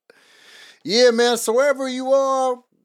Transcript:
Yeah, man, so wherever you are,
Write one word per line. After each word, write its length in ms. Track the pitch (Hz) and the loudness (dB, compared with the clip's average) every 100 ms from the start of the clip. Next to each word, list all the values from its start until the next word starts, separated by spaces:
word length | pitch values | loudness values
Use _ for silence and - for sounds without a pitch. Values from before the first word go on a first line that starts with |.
| _ _ _ _ - - - _ | _ _ _ _ -20 -20 -20 _
Yeah, 280 | 143 220 247 | -2 2 4
man, 260 | 233 240 233 | 4 0 0
so 160 | - | -2
wherever 340 | 233 285 262 269 | 0 0 -2 -4
you 220 | 254 262 | -6 -2
are, 440 | 269 269 262 262 247 _ _ | 0 0 -2 -2 -4 _ _